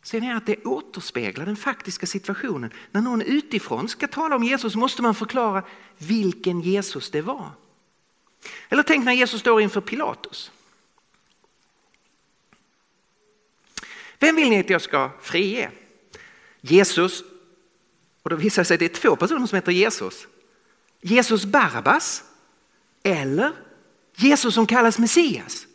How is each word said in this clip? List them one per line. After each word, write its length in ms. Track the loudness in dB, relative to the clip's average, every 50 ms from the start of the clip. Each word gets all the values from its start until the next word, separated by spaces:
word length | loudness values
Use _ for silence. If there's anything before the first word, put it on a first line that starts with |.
| _
Ser 180 | -6 -6 -6
ni 120 | -4 -4 -6
att 120 | -6 -4
det 180 | -4 -4 -4 -4
återspeglar 800 | -6 -6 -6 -6 -12 -16 -14 -14 -8 -8 -6 -6 -6 -6 -6 -8
den 100 | -8 -8
faktiska 500 | -6 -6 -8 -8 -6 -10 -12 -10 -8 -8
situationen? 640 | -8 -8 -8 -8 -8 -8 -8 -6 -6 -6 -6 -8 -10 -12 -16 -20 -4
När 100 | _ -2
någon 200 | -2 0 -2 -2
utifrån 680 | 0 0 0 0 0 -2 -6 -6 -4 -4 -6 -4 -4 -8
ska 180 | -6 -6 -8
tala 280 | -6 -4 -4 -2 -2 0
om 80 | 0 0
Jesus 320 | 0 -2 -2 -2 -4 -2
måste 260 | -2 -2 -2 -2 0
man 140 | 0 0 0
förklara 480 | 0 -4 -4 -2 -2 -2 0 -2 -4 -6 -8 -20 -20 -20 -20 _
vilken 640 | _ -4 -2 0 0 2 0 -2 -2 -4 -4 -4 -2
Jesus 500 | -2 0 -2 -2 -2 -4 -8 -10 -10 -6
det 100 | -6 -4
var. 300 | -4 -4 -8 -8 -10 -16 -18 _ _ _ _ _ _ _ _ _ _ _ _ _ _ _ _ _ -20 -18 -18 -18 -8 -2
Eller 140 | 0 0 2
tänk 220 | 2 2 2 2
när 80 | 2 2
Jesus 260 | 2 2 0 0 -2
står 220 | 2 4 4 6
inför 200 | 4 2 0 -4
Pilatus. 720 | -6 -6 -6 -6 -6 -6 -8 -10 -14 -18 -16 -18 -18 -20 -20 _ _ _ _ _ _ _ _ _ _ _ _ _ _ _ _ _ _ _ _ _ _ _ _ _ _ _ _ _ _ _ _ _ _ _ _ _ _ _ _ _ _ _ _ _ _ _ _ _ _ _ _ _ _ _ _ _ _ _ _ _ _ _ _ -14 -14 -14 -20 -20 -20 -20 -4 _
Vem 160 | 2 4 4
vill 140 | 4 4 4
ni 100 | 4 4
att 100 | 4 2
jag 120 | 2 0
ska 300 | 0 0 -2 -2 -2 -2 -6 -14
frige? 500 | -14 -4 -2 0 0 0 -2 -4 -8 -8 -10 -18 -20 _ _ _ _ _ -20 -20 -20 -20 -20 _ _ _ _ _
Jesus, 640 | -2 6 6 6 6 6 4 0 0 0 -2 -6 -14 -18 -20 -20 _ _ _ _ _ _ _ _ _ _ _ _ _ _ _ _ _
och 60 | -6
då 60 | -6
visar 260 | -2 0 0 2 2
det 40 | 2
sig 100 | 2 2
att 40 | 2
det 60 | 2
är 160 | -2 -2 2
två 140 | 2 2 4
personer 320 | 4 2 -2 0 -2 -2
som 80 | 0 -2
heter 160 | -2 0 2
Jesus. 560 | 2 2 2 2 0 -4 -8 -10 -10 -14 -20 -20 _ _ _ _ _ _ _ _ _ _ _ _ _ _
Jesus 440 | -4 2 4 4 4 4 2 0 0
Barabbas 800 | 2 2 2 2 2 0 0 2 2 2 2 0 -4 -8 -8 -10 -16 _ _ _ _ _ _ _ _ _ _ _ _ _ _ _
eller 480 | -2 -2 0 -2 -2 -2 0 -2 -2 -4 -8 -18 -20 -20 _ _ _ _ _ _ _ _
Jesus 400 | 2 4 4 4 4 2 0 2
som 120 | 2 2
kallas 320 | 4 4 4 4 4 4 2
Messias. 680 | 2 4 4 4 2 2 0 -6 -8 -12 -14 -14 -14 _ _